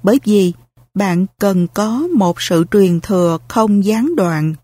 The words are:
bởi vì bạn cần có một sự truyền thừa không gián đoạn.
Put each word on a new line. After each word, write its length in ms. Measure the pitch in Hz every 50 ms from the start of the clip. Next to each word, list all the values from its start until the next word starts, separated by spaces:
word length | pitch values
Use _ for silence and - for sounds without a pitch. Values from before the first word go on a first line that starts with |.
bởi 180 | - 190 233 277 -
vì 280 | 214 208 202 190 175 170 - _ _ _ _ _ _ _
bạn 320 | 190 208 190 175 175 185 196 _ _
cần 280 | 202 202 190 180 175 170 _
có 340 | 208 208 220 226 262 320 359 349
một 280 | 233 190 175 170 -
sự 220 | - - 180 165 170 -
truyền 280 | - 208 196 180 175 165
thừa 380 | - - 202 180 175 170 165 160 - -
không 360 | - 226 220 220 202 202 190
gián 320 | 208 214 220 247 320 349
đoạn. 380 | 285 220 175 165 156 151 160 160 147